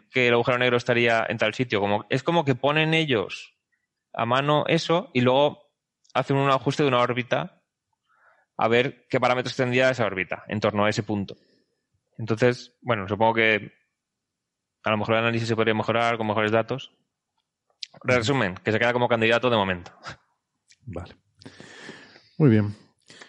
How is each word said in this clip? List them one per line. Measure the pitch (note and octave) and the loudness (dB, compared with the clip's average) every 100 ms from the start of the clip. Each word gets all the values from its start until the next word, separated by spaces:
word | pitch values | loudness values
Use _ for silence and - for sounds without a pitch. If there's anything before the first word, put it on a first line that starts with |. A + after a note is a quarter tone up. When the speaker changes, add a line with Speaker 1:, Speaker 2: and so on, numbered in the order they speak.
| _ | _
Speaker 1:
que | B2+ A#2+ | 0 2
el | A#2+ | 2
agujero | A#2 B2 | 2 0
negro | B2+ A#2+ | 2 0
estaría | - A#2+ A#2 A2+ - | 0 0 2 0 -2
en | A2 | -2
tal | A2 | -2
sitio, | - B2 G#2 | -2 -2 -2
como, | G2+ G#2 - | 0 -2 -2
es | C3 | -4
como | - E3+ C#3 | 0 0 0
que | B2 | 0
ponen | C#3 D3+ D#3 | 0 0 0
ellos | D#3+ D3+ A2+ F2+ - - _ _ _ _ _ _ | 0 0 -2 -2 -10 -18 _ _ _ _ _ _
a | - A#2 | -6 0
mano | C3 C#3+ D3+ - | 0 2 0 2
eso | E3 - E3 E3+ | -2 0 -2 0
y | B2+ | 0
luego | B2 C3 D3 - _ _ _ _ _ | 2 4 2 -2 _ _ _ _ _
hacen | B2 C3+ C#3 | -4 -2 0
un | C#3 | 2
ajuste | C3 C#3+ C3+ | 0 0 0
de | C#3+ | 0
una | B2 | 2
órbita | B2 B2 A#2+ C3 F3 _ _ _ _ _ _ _ _ _ _ - | 0 -2 -2 -4 -4 _ _ _ _ _ _ _ _ _ _ -4
a | A2+ | 2
ver | A#2 C3+ - - | 2 0 -4 -6
qué | C3 | -2
parámetros | B2 B2+ B2 - | 0 0 -2 -4
tendría | B2 B2+ C3 | 0 2 2
esa | B2 G#2 | 0 -2
órbita | F#2+ F2+ - - | -2 -6 -8 -6
en | G#2 | -2
torno | G#2+ G#2 G#2 | -2 2 0
a | |
ese | G#2+ | 0
punto. | A2 G#2 F#2+ - _ _ _ _ _ _ _ - | -4 -6 -6 -12 _ _ _ _ _ _ _ -14
Entonces, | A2+ A2 B2 B2 - _ | -6 2 2 0 -10 _
bueno, | B2 A2 F#2+ | -4 -4 -2
supongo | G2+ A2+ | 0 2
que | A2+ A2 G#2 - _ _ _ _ _ _ _ _ _ _ _ | 4 2 2 -2 _ _ _ _ _ _ _ _ _ _ _
a | G#2+ | -2
lo | G#2+ | -2
mejor | G#2 A2+ | 0 0
el | |
análisis | A#2 A#2 A2+ | 0 -2 -2
se | A2 | 0
podría | A2+ | 0
mejorar | G#2+ G#2+ A2+ A#2 A2+ | 0 0 0 0 -2
con | G#2+ | -2
mejores | G#2 G#2+ | 0 2
datos. | A2+ A2 C3 - _ _ _ _ _ _ _ _ _ - - | 0 -2 -6 -10 _ _ _ _ _ _ _ _ _ -20 -12
Resumen, | B2+ B2 A2 C3+ G2 F#2 | -2 0 0 -2 -2 -4
que | A2+ | -2
se | G#2+ | 0
queda | A#2+ | 0
como | A#2+ A#2+ | 0 0
candidato | A#2 A2+ A#2 B2 | 2 2 2 2
de | A2+ | 2
momento. | F#2+ F2+ E2 - - - _ _ _ _ _ _ - | 0 -2 -8 -18 -20 -20 _ _ _ _ _ _ -14
Speaker 2:
Vale. | E2 F2 - _ _ - - - - - - - - _ - | -14 -14 -20 _ _ -20 -20 -20 -20 -20 -20 -20 -20 _ 2
Muy | D3 | 4
bien. | G#2+ G#2 G2+ _ _ _ - | 4 2 -6 _ _ _ -20